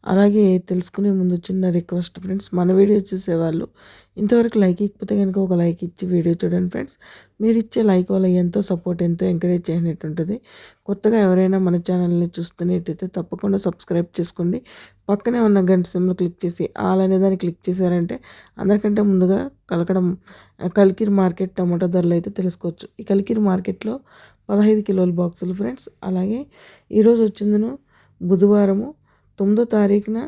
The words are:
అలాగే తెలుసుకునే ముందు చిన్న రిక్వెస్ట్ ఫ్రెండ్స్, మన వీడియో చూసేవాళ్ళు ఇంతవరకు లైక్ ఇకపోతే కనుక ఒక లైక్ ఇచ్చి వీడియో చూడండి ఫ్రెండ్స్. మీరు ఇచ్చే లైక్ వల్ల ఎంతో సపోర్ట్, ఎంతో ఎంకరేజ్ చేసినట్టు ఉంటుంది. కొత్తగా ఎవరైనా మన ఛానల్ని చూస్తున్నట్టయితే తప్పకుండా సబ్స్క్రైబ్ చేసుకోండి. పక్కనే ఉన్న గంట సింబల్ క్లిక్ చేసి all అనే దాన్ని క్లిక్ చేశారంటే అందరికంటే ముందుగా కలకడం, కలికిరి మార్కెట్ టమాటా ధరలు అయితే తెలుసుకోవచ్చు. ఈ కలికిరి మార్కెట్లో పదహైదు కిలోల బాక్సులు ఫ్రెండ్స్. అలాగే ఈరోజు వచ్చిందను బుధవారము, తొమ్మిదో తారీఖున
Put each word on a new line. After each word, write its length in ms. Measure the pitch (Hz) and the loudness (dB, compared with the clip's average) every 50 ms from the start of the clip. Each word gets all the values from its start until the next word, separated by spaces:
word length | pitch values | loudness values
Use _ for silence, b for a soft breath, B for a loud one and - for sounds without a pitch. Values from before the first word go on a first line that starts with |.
| _ | _
అలాగే 420 | - 190 190 202 208 202 214 208 190 185 180 180 | 0 2 4 4 4 4 4 4 4 4 2 0
తెలుసుకునే 480 | - 190 180 175 - - - 202 202 | -2 -4 -4 -4 -6 -6 -2 -2 0
ముందు 240 | 196 190 185 180 180 175 | 0 0 0 0 -2 -2
చిన్న 280 | 175 - 190 190 185 180 | -4 -6 -4 -2 0 0
రిక్వెస్ట్ 460 | 175 175 170 - 175 180 175 - _ - | 0 -2 -4 -4 -6 -6 -6 -8 _ -14
ఫ్రెండ్స్, 300 | 180 185 190 196 - - 196 | -8 -8 -8 -6 -6 -4 -2
మన 180 | 180 180 180 185 | 0 0 2 4
వీడియో 260 | 190 202 208 208 208 190 | 4 4 4 4 0 0
చూసేవాళ్ళు 640 | - 190 185 190 - 165 165 165 160 160 156 - - b b b b b b b b b | -4 -10 -8 -4 -4 -2 -2 -2 -2 -2 -4 -6 -8 b b b b b b b b b
ఇంతవరకు 400 | - 208 202 240 233 233 233 - 220 | -6 0 2 2 2 2 2 2 2
లైక్ 220 | 196 185 175 - | 2 2 2 0
ఇకపోతే 320 | 208 202 - _ 196 196 208 | -4 -6 -6 _ -6 -4 -2
కనుక 200 | 202 202 190 185 196 | 0 0 0 0 -2
ఒక 140 | 190 185 185 175 | 0 0 2 2
లైక్ 180 | 170 170 165 - 180 | 2 0 0 -4 -8
ఇచ్చి 200 | 175 _ - 185 | -12 _ -8 -4
వీడియో 260 | 180 180 175 165 175 170 175 | -2 0 0 2 0 0 0
చూడండి 300 | - 170 175 180 180 180 | 0 -2 0 0 -2 -2
ఫ్రెండ్స్. 240 | - - - - - B B B B B B B B _ | -4 -8 -10 -10 -14 B B B B B B B B _
మీరు 180 | 214 226 226 226 | 0 2 2 0
ఇచ్చే 200 | 220 220 - 233 220 | -2 -2 -2 0 2
లైక్ 260 | 208 190 180 185 185 | 4 2 2 2 0
వల్ల 160 | 196 190 190 185 180 180 | 0 0 2 2 2 2
ఎంతో 180 | 175 175 170 208 | 0 0 -2 -2
సపోర్ట్, 400 | 196 - 185 170 - 180 175 170 175 | -2 -2 -4 -4 -4 -6 -4 -2 -2
ఎంతో 200 | 175 170 170 185 | -2 -2 -2 -2
ఎంకరేజ్ 380 | 185 175 165 180 180 180 175 175 | -2 -2 -2 0 -2 -2 -2 -2
చేసినట్టు 400 | - 160 175 170 170 151 - - | -4 -4 -2 -2 -4 -4 -6 -8
ఉంటుంది. 280 | 156 156 170 160 180 208 254 B B B B B B B B B | -8 -6 -6 -4 -4 -6 -8 B B B B B B B B B
కొత్తగా 320 | - 202 202 - 214 226 220 202 | -8 -8 -2 0 0 2 4 2
ఎవరైనా 320 | 185 185 185 190 185 190 190 | 4 4 4 2 2 2 0
మన 160 | 185 180 175 175 175 | 2 0 0 0 -2
ఛానల్ని 400 | - 180 180 180 175 175 175 175 170 - | -2 -2 0 0 0 0 0 0 -2 -4
చూస్తున్నట్టయితే 760 | 170 170 - _ - 170 175 180 175 170 - 160 - 196 185 - | -8 -10 -10 _ -6 -4 -2 -2 -2 -4 -6 -8 -8 -10 -8 -8
తప్పకుండా 420 | 185 170 - - 180 - 202 196 196 | -8 -8 -8 -10 -6 -2 -2 -2 0
సబ్స్క్రైబ్ 500 | - 180 170 _ - - 170 170 175 - _ | -2 -4 -6 _ -8 -4 -2 -2 -2 -4 _
చేసుకోండి. 440 | - 170 175 - - 170 175 190 247 B B B B B B B B _ | -6 -6 -6 -6 -4 -2 -2 -2 -4 B B B B B B B B _
పక్కనే 320 | - 202 202 - 233 240 240 226 | -4 -4 -2 0 -2 0 2 2
ఉన్న 120 | 214 202 196 185 180 | 4 4 4 4 4
గంట 140 | 190 180 175 | 2 2 0
సింబల్ 280 | - - 180 180 185 180 - | -2 -2 -2 0 0 0 -2
క్లిక్ 180 | 180 170 175 _ | -2 -4 -4 _
చేసి 240 | - 170 170 - 170 - _ - | -6 -6 -4 -4 -8 -8 _ -4
all 200 | 202 185 185 190 190 | -2 0 2 2 2
అనే 120 | 190 190 185 | 2 2 2
దాన్ని 200 | 190 196 190 185 | 2 2 0 0
క్లిక్ 200 | - 175 175 _ - | -4 -6 -6 _ -6
చేశారంటే 500 | - 180 185 185 175 180 175 175 175 - - B B B B B B B | -6 -2 0 0 0 0 0 -2 -4 -6 -12 B B B B B B B
అందరికంటే 440 | - 202 190 208 208 208 208 208 214 208 202 | -4 0 0 0 2 2 0 0 2 2 2
ముందుగా 300 | 190 185 185 180 190 - - 277 _ _ _ - | 4 4 4 2 2 0 -2 -6 _ _ _ -6
కలకడం, 360 | 185 170 170 170 190 185 180 175 185 180 B B B B B B B - - 180 - | -4 -4 -2 0 0 0 0 0 -2 -4 B B B B B B B -8 -8 -2 2
కలికిరి 360 | 214 202 190 190 - 220 208 202 196 | 4 4 4 4 0 -2 0 2 2
మార్కెట్ 340 | 190 180 170 - 190 185 _ | 2 2 0 -2 -8 -6 _
టమాటా 320 | - 180 175 175 175 185 175 175 | -2 0 0 0 0 0 0 0
ధరలు 200 | 180 175 170 175 | 0 2 2 0
అయితే 140 | 170 170 202 202 - | 0 -2 -4 -8 -4
తెలుసుకోవచ్చు. 460 | 185 185 175 _ - 175 165 _ - - _ - | -4 -4 -6 _ -8 -8 -8 _ -20 -20 _ -20
ఈ 40 | 214 | -4
కలికిరి 380 | - 196 196 202 - 233 220 208 196 | -2 0 0 0 0 -2 0 2 2
మార్కెట్లో 460 | 185 190 185 - 185 - - 214 233 269 b b b b b b b b _ | 0 0 -2 -6 -8 -6 -8 -8 -8 -8 b b b b b b b b _
పదహైదు 340 | - 202 202 208 214 220 214 208 | -2 0 2 4 4 4 2 0
కిలోల 240 | 208 190 185 180 180 170 175 | -2 0 0 0 0 0 -2
బాక్సులు 360 | 175 170 170 - 180 180 185 | -4 -4 -6 -8 -8 -8 -6
ఫ్రెండ్స్. 300 | 190 202 240 254 - - - _ _ - | -6 -6 -8 -8 -12 -18 -20 _ _ -8
అలాగే 360 | 190 185 185 185 202 220 254 285 b b b b b b b b b | -4 -4 -2 -2 -4 -4 -6 -8 b b b b b b b b b
ఈరోజు 300 | - 214 208 226 240 226 226 | 2 4 6 6 6 4 2
వచ్చిందను 480 | 214 214 - 208 208 208 208 214 240 277 - b b b b b b b _ | 0 0 -2 -2 0 0 0 0 -2 -6 -12 b b b b b b b _
బుధవారము, 680 | - 175 196 170 196 202 208 208 202 196 190 202 226 285 302 _ _ _ _ _ _ _ _ - | 0 0 2 4 4 4 6 4 4 2 0 -2 -4 -8 -12 _ _ _ _ _ _ _ _ -2
తొమ్మిదో 240 | 196 202 208 220 240 233 - | 0 2 2 2 2 0 2
తారీఖున 440 | 214 202 196 202 208 202 214 220 226 269 | 2 2 4 2 0 0 -2 -6 -6 -6